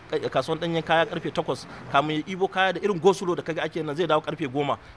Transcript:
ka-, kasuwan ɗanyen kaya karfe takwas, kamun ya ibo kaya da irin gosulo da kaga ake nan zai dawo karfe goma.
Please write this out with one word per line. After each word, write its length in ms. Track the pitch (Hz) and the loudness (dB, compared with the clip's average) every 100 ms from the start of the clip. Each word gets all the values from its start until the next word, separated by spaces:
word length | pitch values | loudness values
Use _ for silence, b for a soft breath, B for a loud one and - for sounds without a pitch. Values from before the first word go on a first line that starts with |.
| - | -4
ka-, 80 | 156 120 | -4 0
kasuwan 280 | 139 131 160 | 0 0 -2
ɗanyen 240 | 170 170 | 0 -2
kaya 220 | 160 165 160 | 2 2 2
karfe 240 | 170 160 | -2 -4
takwas, 360 | 156 160 131 - B - | -4 -2 -4 -6 B 0
kamun 240 | 139 151 156 | 2 2 0
ya 80 | 156 | -4
ibo 220 | 185 190 | -2 -2
kaya 260 | 190 190 | 2 0
da 60 | 175 | 2
irin 180 | 202 185 | 0 4
gosulo 360 | 165 185 180 160 | 4 4 0 -2
da 80 | |
kaga 180 | 151 165 | -2 -4
ake 220 | 156 170 156 | -4 -4 -4
nan 100 | 147 | -2
zai 120 | 170 | 2
dawo 140 | 156 151 | 2 2
karfe 220 | 151 147 | -4 -4
goma. 300 | 131 143 113 B | -2 0 -2 B